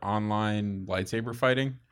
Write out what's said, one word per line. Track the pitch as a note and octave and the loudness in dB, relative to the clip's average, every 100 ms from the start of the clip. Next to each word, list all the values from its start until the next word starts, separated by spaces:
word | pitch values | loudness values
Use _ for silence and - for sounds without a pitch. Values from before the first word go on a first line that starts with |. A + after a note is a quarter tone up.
online | G2 G#2+ G#2+ G#2 G#2+ G#2 G#2 G2 F#2 | -2 0 0 0 0 0 -2 -4 -2
lightsaber | F#2 G2+ A2+ A#2+ | -2 0 -2 -4
fighting. | A#2+ B2+ B2+ C3+ C3 _ | 2 2 4 0 -4 _